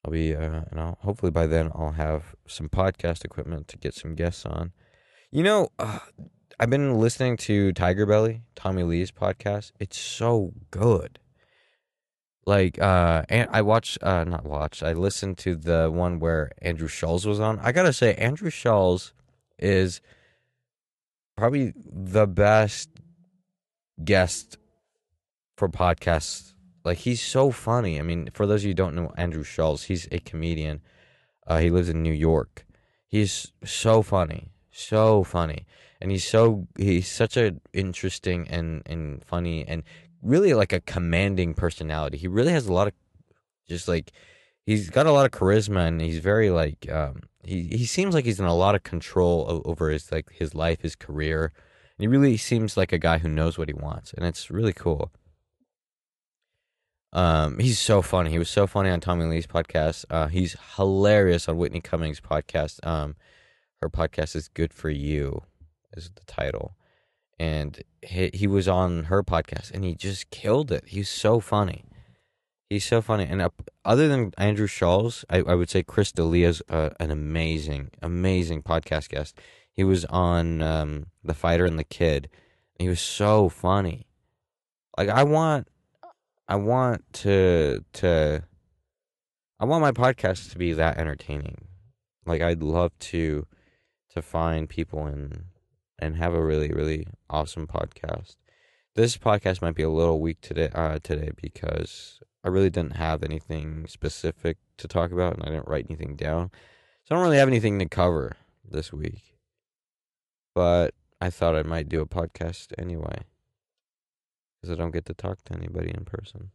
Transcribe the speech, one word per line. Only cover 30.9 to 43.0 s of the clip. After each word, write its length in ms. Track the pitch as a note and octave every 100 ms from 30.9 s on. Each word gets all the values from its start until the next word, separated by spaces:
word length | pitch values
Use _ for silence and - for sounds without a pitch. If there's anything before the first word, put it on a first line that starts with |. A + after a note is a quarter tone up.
| _ _ _ _ _ -
Uh, 100 | E2
he 120 | E2
lives 180 | F2+ F2
in 140 | D#2+
New 100 | D#2+
York. 520 | D#2 D#2+ D#2+ - - _ _ _ _ _
He's 420 | G#2+ G2+ - - _
so 380 | - - A2+ A2
funny, 500 | G#2+ F#2+ E2 D#2 - _ _
so 540 | - - A2 A2 G#2+
funny. 420 | F2 F2 E2 D2+ - _ _ _
And 120 | F#2
he's 160 | F#2+ -
so, 400 | A2 A#2 G#2 F2 -
he's 300 | G2 F2 F2+
such 280 | - A2+ B2+
an 240 | A2 D2+ _
interesting 760 | F#2 F#2+ F2 F#2+ - F#2 F2 -
and, 340 | E2+ E2 D#2 -
and 380 | E2 D2+ C#2
funny 420 | - F2 F2 E2 -
and 160 | E2 - - - _
really, 320 | G#2 D#3 G3
like, 180 | A#2+ G2
a 80 | F#2
commanding 720 | - F#2 E2+ E2+ G2 F#2+ E2+
personality. 640 | D#2 F2 - D#2+ D#2 D2 C#2+
He 100 | F2+
really 240 | G2 C#3+
has 140 | E3 A2
a 60 |
lot 160 | F2+ G2+
of, 60 | -